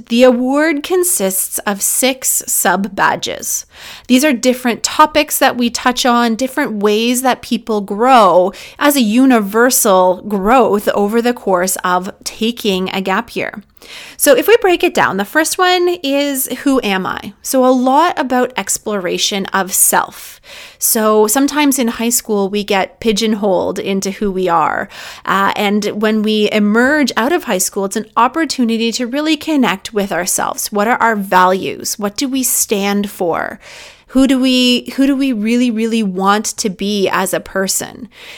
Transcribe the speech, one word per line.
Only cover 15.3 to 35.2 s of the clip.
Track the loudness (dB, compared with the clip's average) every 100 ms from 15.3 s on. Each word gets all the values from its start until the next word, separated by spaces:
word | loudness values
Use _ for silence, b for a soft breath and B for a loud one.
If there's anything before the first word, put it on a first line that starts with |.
| 0 0 0
one | 2 2 0 0
is, | -2 0 0 -4 -6 -2
"Who | 0 0
am | 0 -2 -4
I?" | -6 -10 -12
So | -2 2 4
a |
lot | 4 4 4 2 0
about | -2 0 0 -4
exploration | -6 -6 -4 -4 -4 -2 -2 -4 -2
of | -2 -2
self. | 0 2 2 -2 -8 -20 -20 B B B B
So | -2 0 2 4 4
sometimes | 2 0 2 2 2
in | -2
high | -2 -2
school, | -2 -2 -2 0
we | -2 0
get | 0 0 -2
pigeonholed | -2 0 0 0 0 0 0 -4
into | -4 -2 -4
who | -4 -4
we | -2 0
are. | 2 0 -2 -6 B B B -4
Uh, | 0 0 0
and | 0 0 -2 -2
when | 0 0
we | 0 0 2
emerge | 2 2 2 2 2 0 0
out | 0
of | -2 -2
high | -2
school, | -2 -4 -4
it's | -6
an | -4 0
opportunity | 0 0 -2 -2 -2 0 -2
to | -2 -4
really | -2 0 -2
connect | 0 0 2 -2 -4
with | -4 -2
ourselves. | -2 -2 -2 -4 -4 -4
What | -2 0
are | 2
our | 0 0
values? | 2 4 4 2 -2 -6 -8 -6
What | -6 -4
do | -4
we | -2
stand | -2 -2 0 0 0 -2 -2
for? | -4 -2 -2 -4 -10 B B B B -2
Who | 2 4
do | 4
we, | 2 4 4 2 -2 0
who | 0
do |
we | 2